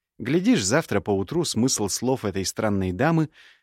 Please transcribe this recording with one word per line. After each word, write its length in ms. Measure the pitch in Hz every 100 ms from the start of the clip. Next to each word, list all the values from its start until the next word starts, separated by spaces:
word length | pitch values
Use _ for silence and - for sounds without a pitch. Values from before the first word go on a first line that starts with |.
| _ -
Глядишь, 460 | 104 165 190 233
завтра 360 | 95 139 - 101
поутру 440 | 92 98 92 160
смысл 440 | 165 107 127 - 104
слов 360 | - 123 131
этой 200 | 107 95
странной 480 | 95 - 110 101 92
дамы 360 | 90 147 165 156 - - _